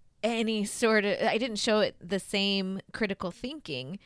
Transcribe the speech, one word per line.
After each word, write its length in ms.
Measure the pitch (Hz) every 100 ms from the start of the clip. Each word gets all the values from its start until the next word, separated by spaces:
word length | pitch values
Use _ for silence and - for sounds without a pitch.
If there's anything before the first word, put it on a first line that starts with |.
| - _
any 420 | 226 233 226 220
sort 400 | 208 - 226 214
of, 120 | 202 -
I 160 | 214 208
didn't 180 | 254 208
show 180 | - 214
it 160 | - -
the 180 | 175 190
same 640 | - 202 196 196 190 190 -
critical 380 | - 208 196 180
thinking, 680 | - 247 302 - 127 131 196